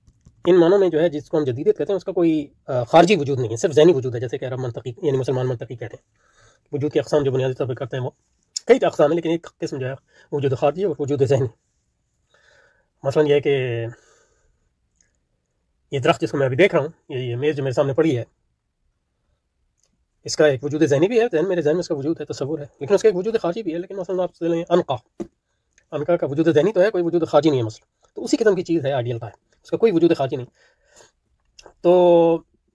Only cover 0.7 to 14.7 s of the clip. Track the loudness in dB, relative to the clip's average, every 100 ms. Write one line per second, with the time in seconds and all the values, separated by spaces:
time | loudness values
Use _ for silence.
0.7 | 4 4 2 0 -2 -4 -4 -2 -2 -2
1.7 | -2 -2 -4 -4 0 2 0 -4 _ -8
2.7 | -6 2 4 6 4 0 -2 -4 -2 0
3.7 | 6 6 6 0 -6 -8 -8 -8 -6 -6
4.7 | -8 -12 -6 -2 -2 0 -2 -2 -6 -10
5.7 | -12 -14 -16 _ _ _ _ _ _ _
6.7 | -6 -2 -2 0 0 2 0 -2 -4 -6
7.7 | -6 -8 -8 -8 -10 _ _ _ -6 2
8.7 | 2 2 2 2 2 -2 -4 -6 -10 -8
9.7 | -6 -8 -10 _ _ -10 -4 -2 0 0
10.7 | 0 -4 -4 -2 0 2 2 -2 _ _
11.7 | _ _ _ _ _ _ _ _ _ _
12.7 | _ _ _ -4 0 2 2 2 -2 -2
13.7 | -4 -6 -12 _ _ _ _ _ _ _